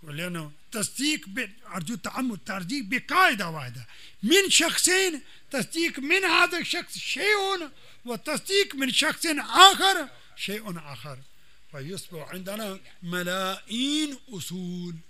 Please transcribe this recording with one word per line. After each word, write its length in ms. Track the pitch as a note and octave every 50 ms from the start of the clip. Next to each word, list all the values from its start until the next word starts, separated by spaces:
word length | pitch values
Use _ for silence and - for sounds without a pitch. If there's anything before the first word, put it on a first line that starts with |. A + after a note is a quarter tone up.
| E3
لأنه 480 | D#3 C#3+ D3+ E3+ F3+ F3 E3+ D#3 D3 D3+ - - -
تصديق 560 | - A3 G3+ - - - C4 D4+ D#4 - D4
ب-، 220 | G3 F#3+ C4 A#3+ G3+ - - - G#3+ F3
أرجو 180 | F#3+ E3 D#3 A#3+
التأمل، 440 | F#3+ - G#3+ - G#3 B3+ B3+ A3 E3+ -
تصديق 400 | - F#3+ G3 F3+ E3 C4+ C#4+ A#3+
بقاعدة 640 | F#3+ C4 B3 - - C#4+ F4+ F#4+ F4 C#4 G3 G3 E3+
واحدة 380 | D#3+ D#3 C3+ B2 A#2+ C3 A#2 - - - - - - - -
من 260 | A3 D#4+ G4 G4 E4+
شخصين، 720 | - - D#4+ E4 F#3+ - - - F4+ F#4 F#4+ F#4 D#4+ C4 - - - - - -
تصديق 480 | - C4 - - - D#4+ E4 E4 - -
من 240 | B3+ C#4+ F4 G4 F#4+
هذا 340 | F4+ E4 F4 F4 E4+ E4+
الشخص 400 | E4+ A#3+ - - F4 E4+ - -
شيء 720 | E3+ - - - C4 F4 G#4 G#4+ G4+ G4 F#4+ G4 F4+ E4 C#4 - - - - - - -
والتصديق 720 | A#3+ A#3+ - - D4+ D4+ C#4+ - - F#4+ G4+ G4 - -
من 160 | C4+ C4+ B3+
شخص 340 | A3 - C#4 D#4 C#4+ - - E4+ D#4 C#4+
آخر 720 | A3+ - A3+ B3+ F4+ G4 F#4 - F4 G4 G4 F4+ D4 B3 - - - - -
شيء 440 | - - - G3 G#3+ A3 G#3+ F3 E3+ D3 D3 C#3
آخر، 260 | - - D3+ C3+ B2+ C3 - - - - - - - - -
فيصبح 580 | - C#3+ C3+ D3+ G3 F#3 - - F3 D#3+ C#3+ -
عندنا 500 | - F#3 F#3 F#3 G3+ G#3+ A3 G3+ F#3+ G3 - - - - -
ملايين 1120 | F3 F3 F3+ F3+ F3 F3+ F#3+ F#3+ F#3 F#3+ F#3 - - G#3+ A#3 C4 C#4 D4 D4+ D#4 D4 C4+ B3 - -
أصول 680 | A#3+ F#3 C3+ - F3 F#3 F#3 F3 F3+ F3+ F3 F3 E3+ D#3+ E3 -